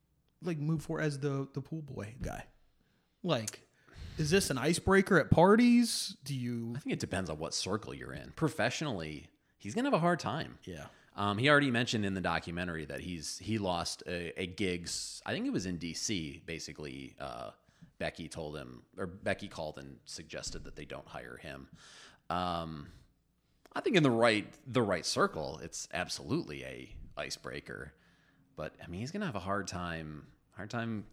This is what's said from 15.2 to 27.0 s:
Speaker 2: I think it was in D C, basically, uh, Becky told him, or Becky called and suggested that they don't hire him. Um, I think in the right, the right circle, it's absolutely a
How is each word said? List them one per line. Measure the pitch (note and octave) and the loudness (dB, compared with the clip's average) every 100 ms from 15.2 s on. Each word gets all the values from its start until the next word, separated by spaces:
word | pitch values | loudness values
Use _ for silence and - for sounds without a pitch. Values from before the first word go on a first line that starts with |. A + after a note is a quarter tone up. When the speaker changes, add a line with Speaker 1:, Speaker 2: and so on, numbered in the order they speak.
| - | -6
Speaker 2:
I | |
think | C#3 C4 | -4 -2
it | |
was | F#3+ F#2 | -2 -2
in | F2 | -4
D | E2 | -4
C, | D#2 - G2 D2+ D2 - | -4 -2 -2 -4 -8 -8
basically, | E2 - D2 D2+ C2+ C2 - | -8 -8 -10 -10 -10 -12 -10
uh, | C2+ A#1 G#1+ - _ _ - _ | -10 -8 -10 -14 _ _ -20 _
Becky | D#2+ - D#2+ | -6 -4 -10
told | - D2+ D2 | -8 -8 -8
him, | B1+ A#1+ _ - | -12 -16 _ -8
or | F#2+ | -8
Becky | F#2 G#2 F#2+ G2+ | -4 -4 -4 -6
called | - D#2 C2+ | -6 -6 -8
and | C#2 C2 - | -14 -16 -14
suggested | - D#2 D2+ - F2 C#2 | -14 -10 -8 -8 -8 -10
that | - | -12
they | C#2+ | -12
don't | C2+ - | -12 -10
hire | - B1 A#1+ | -12 -12 -12
him. | D#2+ C#2 C#2+ - - - - - _ | -10 -12 -14 -20 -20 -20 -20 -20 _
Um, | F2 F2+ E2+ E2 D#2 C#2+ - - _ _ _ _ _ - - | -2 0 -2 -4 -8 -12 -16 -20 _ _ _ _ _ -10 -2
I | |
think | G4 G3+ | 4 6
in | |
the | C#3+ | 6
right, | A2+ A#2 G#2+ - - - | 8 6 6 0 -12 0
the | A#2+ | 2
right | G#2 F2 - | 4 2 2
circle, | - G3 - C#2 D#2+ | 2 2 0 -6 -6
it's | E2 - - | -10 -10 -6
absolutely | E2+ - - C#2+ D3+ - C#2 | -4 -4 -6 -2 -4 -2 -8
a | C2 B1+ C2+ - | -8 -10 -12 -14